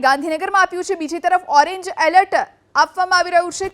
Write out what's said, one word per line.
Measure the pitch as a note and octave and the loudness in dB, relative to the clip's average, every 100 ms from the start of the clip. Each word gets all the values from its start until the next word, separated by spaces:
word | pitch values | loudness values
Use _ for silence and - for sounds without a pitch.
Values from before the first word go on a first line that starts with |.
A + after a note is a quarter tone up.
ગાંધીનગરમાં | C4 C#4 D#4+ D#4 F#4+ G4 | 0 0 -2 -4 0 0
આપ્યું | F#4+ F4+ F4+ | 0 -2 -6
છે, | F4+ | -6
બીજી | D4+ E4+ | -4 -4
તરફ | F4+ F4+ F#4 C#4+ | 0 -2 2 2
ઓરેન્જ | D4+ F#4+ F#4 - D#4+ | 2 -4 -10 -2 2
એલર્ટ | F4+ G4 | 4 2
આપવામાં | D#4 G3 _ _ C4+ D#4 F4+ F#4 F#4 | -2 -4 _ _ 0 0 0 0 0
આવી | F4+ | 2
રહ્યું | F4 F4 - | 0 0 -6
છે. | F#4+ | -6